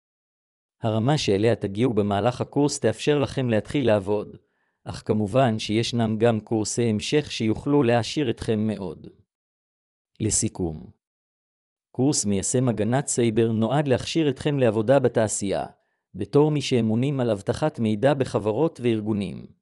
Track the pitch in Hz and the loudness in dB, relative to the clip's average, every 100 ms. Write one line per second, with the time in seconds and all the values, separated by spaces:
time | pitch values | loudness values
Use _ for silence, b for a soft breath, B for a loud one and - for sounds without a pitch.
0 | _ _ _ _ _ _ _ _ 113 110 | _ _ _ _ _ _ _ _ -2 0
1 | 117 151 - 98 113 110 101 98 127 104 | 2 2 2 2 2 0 -4 -2 0 2
2 | 101 101 110 123 110 143 143 - 110 107 | 0 0 0 -2 -4 0 0 0 -2 0
3 | - 147 120 - 123 107 - 147 117 104 | 0 0 -2 -2 0 -2 0 -2 2 2
4 | 95 104 - - _ _ _ _ - - | 2 -4 -4 -14 _ _ _ _ -14 -10
5 | - 107 104 123 131 107 - 107 117 120 | -2 -2 0 2 2 0 -2 -2 0 -2
6 | 110 110 117 110 107 113 107 - 117 104 | -2 2 2 2 -2 -2 -2 -2 0 0
7 | - 147 143 - 110 104 143 147 117 120 | 0 0 -2 -2 -2 -2 0 2 4 2
8 | 110 156 127 104 - 110 110 98 92 - | 0 -2 -2 -2 -2 0 -2 -4 -8 -10
9 | - - _ _ _ _ _ _ _ _ | -16 -20 _ _ _ _ _ _ _ _
10 | _ _ 107 - 107 - 87 78 - _ | _ _ -2 0 -2 -4 -6 -6 -14 _
11 | _ _ _ _ _ _ _ _ _ - | _ _ _ _ _ _ _ _ _ 0
12 | 135 139 104 98 90 123 127 104 104 131 | 0 2 0 -2 0 0 0 0 0 0
13 | 139 - 120 110 117 110 110 139 143 117 | -2 0 2 2 2 2 0 0 2 0
14 | - 160 147 131 156 143 123 107 110 139 | 0 0 0 0 -2 2 2 2 2 4
15 | 123 120 107 - 98 80 67 - _ _ | 4 2 0 -2 -4 -4 -4 -12 _ _
16 | _ 92 101 143 151 151 135 123 113 113 | _ -10 0 2 4 2 0 0 2 0
17 | 139 135 120 101 107 110 151 - 110 104 | 0 0 0 0 -2 -2 -2 0 -2 2
18 | 131 151 127 117 101 110 160 - 120 110 | 2 2 0 0 0 0 -2 0 0 0
19 | 104 104 92 62 - _ | 0 -2 -4 -8 -16 _